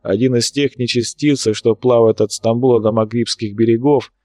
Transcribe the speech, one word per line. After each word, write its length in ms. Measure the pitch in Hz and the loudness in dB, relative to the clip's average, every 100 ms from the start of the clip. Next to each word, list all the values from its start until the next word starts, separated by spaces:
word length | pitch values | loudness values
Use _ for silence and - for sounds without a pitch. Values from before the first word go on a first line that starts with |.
один 340 | - 101 127 120 | -4 -2 0 0
из 120 | - | -2
тех 280 | 143 139 - | -2 -4 -4
нечестивцев, 800 | 120 123 110 - 147 139 113 107 | -4 -4 -4 -4 -2 0 -2 0
что 180 | 117 107 | -2 0
плавают 460 | 127 120 113 107 | 2 4 4 2
от 100 | 107 | -2
Стамбула 480 | - 113 117 131 113 | -2 -2 0 2 2
до 140 | 107 | 2
Магрибских 600 | 113 110 117 117 - 107 | -2 -2 -2 -4 -6 -8
берегов 600 | 101 113 113 139 139 - _ | 0 2 2 2 0 -2 _